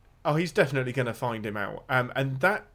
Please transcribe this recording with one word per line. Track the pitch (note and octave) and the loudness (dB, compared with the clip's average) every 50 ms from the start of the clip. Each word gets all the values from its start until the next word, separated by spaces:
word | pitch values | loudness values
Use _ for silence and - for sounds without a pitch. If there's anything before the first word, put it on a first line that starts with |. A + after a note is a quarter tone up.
| _ _ _ _ - | _ _ _ _ -2
oh, | D#3+ D3 | 0 0
he's | D#3 F3+ E3+ - | 2 0 2 2
definitely | - F3+ B2+ C3+ C3+ B2+ B2+ A#2 | 2 2 2 2 0 -2 0 0
gonna | C3+ B2+ A#2+ G#2+ | -2 -2 -2 -2
find | - - A#2+ A#2 A2+ G#2+ | -2 -2 -2 -2 -2 -4
him | A2 G#2 | -4 -4
out. | G#2+ G2+ G2 G#2 - - - | -4 -4 -4 -6 -10 -4 0
Um, | C3 B2+ B2 B2 - | 2 2 2 0 0
and | C3+ C#3 C3+ C3+ C3 | -2 -2 -2 0 2
that, | F3+ F#3 G#3 - - - | 2 2 2 0 -4 -10